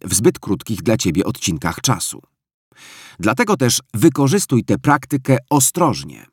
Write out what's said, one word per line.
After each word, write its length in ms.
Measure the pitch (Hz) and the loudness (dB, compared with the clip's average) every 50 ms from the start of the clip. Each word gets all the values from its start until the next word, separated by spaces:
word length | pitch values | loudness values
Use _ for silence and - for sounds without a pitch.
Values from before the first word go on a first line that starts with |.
| - | -6
w 100 | 95 - | -4 -2
zbyt 240 | - - 226 226 - | 2 2 2 2 0
krótkich 440 | - 214 202 - - - 113 90 | -2 -4 -4 -4 -4 -6 -8 -4
dla 140 | 80 101 110 | 0 0 0
ciebie 280 | - - 92 78 87 - | 0 0 0 0 0 -2
odcinkach 560 | - - - - - 82 76 - 85 82 - | -4 -4 -6 -4 -4 -4 -2 -4 -4 -4 -2
czasu. 420 | - - 117 87 - - - - - _ _ _ _ _ _ _ _ _ _ - - - - - - - - - | -2 -2 -2 -2 -4 -8 -10 -12 -18 _ _ _ _ _ _ _ _ _ _ -20 -20 -20 -20 -20 -20 -20 -8 -2
Dlatego 380 | 85 107 107 135 240 202 202 | -2 0 0 0 0 0 0
też 260 | - 135 120 - - - _ - | 2 2 2 0 0 -4 _ 0
wykorzystuj 680 | 104 123 165 139 - 139 135 - 101 - - 135 117 95 | 2 4 4 4 4 2 2 2 0 0 0 0 0 2
tę 140 | - 127 135 | 0 -2 0
praktykę 600 | - 147 147 147 - - 147 135 131 - 131 - - - | 2 2 0 0 0 -4 -6 -2 0 0 0 0 0 0
ostrożnie. 760 | 147 143 135 - - 175 175 151 101 71 69 78 62 53 - _ | 0 2 2 0 0 0 0 0 0 -2 -8 -12 -16 -20 -20 _